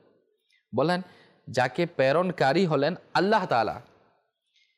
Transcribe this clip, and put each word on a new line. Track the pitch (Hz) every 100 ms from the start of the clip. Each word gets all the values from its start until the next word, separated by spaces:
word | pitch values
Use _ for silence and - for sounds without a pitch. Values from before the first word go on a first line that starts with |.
| _ _ _ _ _ _ _ 107
বললেন, | 156 180 - - _ _ -
"যাকে | 123 131 - 170
প্রেরণকারী | - 135 156 180 170 139 165 185
হলেন | 143 143 - -
আল্লাহ | 156 190 214 185
তাআলা, | 123 104 90 - _ _ _ _ _ _ _ _